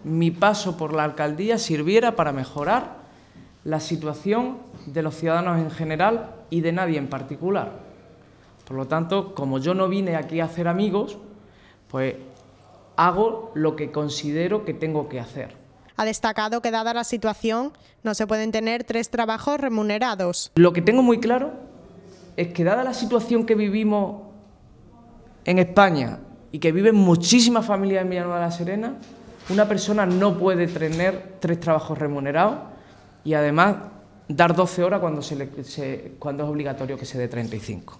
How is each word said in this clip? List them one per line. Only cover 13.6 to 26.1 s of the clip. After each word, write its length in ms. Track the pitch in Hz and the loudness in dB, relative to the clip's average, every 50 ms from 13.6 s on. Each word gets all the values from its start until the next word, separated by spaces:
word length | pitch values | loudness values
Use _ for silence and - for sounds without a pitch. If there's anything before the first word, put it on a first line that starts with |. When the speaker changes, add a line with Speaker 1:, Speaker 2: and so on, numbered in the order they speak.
| 156 156 156 | 0 0 0
Speaker 1:
que 160 | 156 151 - | -2 -8 -6
considero 720 | - 151 151 147 - - - 147 147 160 170 185 208 208 208 | -4 -4 -4 -4 -6 -6 -6 -4 -2 -2 0 0 -2 -2 -4
que 100 | 165 151 | -6 -6
tengo 340 | - 160 156 156 151 139 - | -4 -4 -2 -2 -4 -4 -4
que 120 | 131 123 | -8 -10
hacer. 340 | 113 - - 139 117 - - - - - _ _ _ - _ | -10 -10 -10 -12 -12 -12 -14 -20 -20 -20 _ _ _ -14 _
Speaker 2:
Ha 80 | - 220 | -4 -2
destacado 580 | 220 214 - - 220 208 214 214 214 226 233 | -2 -2 -2 -2 -2 0 0 -2 -2 -2 -2
que, 100 | - 240 | -2 -2
dada 220 | 226 226 220 233 233 | -2 0 -2 -2 -4
la 100 | 240 226 | -4 -4
situación, 680 | - 247 220 226 220 208 - - 226 220 233 262 294 - - _ - _ _ | -4 -6 -2 -2 -4 -4 -2 -4 -2 -2 -2 -4 -6 -8 -14 _ -20 _ _
no 120 | - 226 208 | -6 -6 -2
se 120 | - 220 | -2 -2
pueden 240 | 196 220 214 220 226 | -2 0 -2 -2 -2
tener 320 | 214 220 220 226 233 240 | -2 -2 -2 -2 -2 -4
tres 260 | 247 - 226 233 226 - | -4 -4 -4 -4 -2 -2
trabajos 520 | - 233 233 220 220 220 - 285 285 294 | -2 -2 0 0 -2 -2 -2 -2 -2 0
remunerados. 920 | 277 262 226 214 208 208 208 214 247 247 214 190 185 175 175 - - - _ | 0 0 0 0 0 0 0 0 0 -2 0 0 -2 -2 -2 -4 -8 0 _
Speaker 1:
Lo 160 | 165 175 175 | 8 8 8
que 100 | 175 175 | 8 4
tengo 200 | 170 214 226 262 | 2 4 6 6
muy 180 | 254 240 233 226 | 6 6 4 4
claro 320 | - 233 240 254 269 302 - - - - - - - - - - - - - - - - - | 2 0 0 0 0 -4 -8 -12 -18 -20 -20 -20 -20 -20 -20 -20 -20 -20 -20 -20 -20 -12 -6
es 120 | - - 170 | -4 -4 -4
que, 160 | - - 165 | 0 0 2
dada 180 | 160 202 247 | 4 4 2
la 120 | 262 262 247 | 0 -2 -2
situación 520 | 247 240 208 240 226 233 - 240 226 220 | -4 -2 2 2 0 2 4 2 2 4
que 80 | 226 226 | 4 2
vivimos 680 | 214 214 202 196 220 214 214 208 208 196 - - - - - - - - - - _ - - - - - - - - - - - - - - - - - | 2 4 2 0 2 2 2 2 2 0 -2 -4 -10 -16 -18 -20 -20 -20 -20 -20 _ -20 -20 -20 -20 -20 -20 -20 -20 -20 -20 -20 -20 -20 -20 -20 -8 -2
en 160 | 170 180 185 | 2 4 4
España 580 | 180 170 175 202 202 190 165 143 127 113 | 4 4 6 6 6 6 4 0 0 -2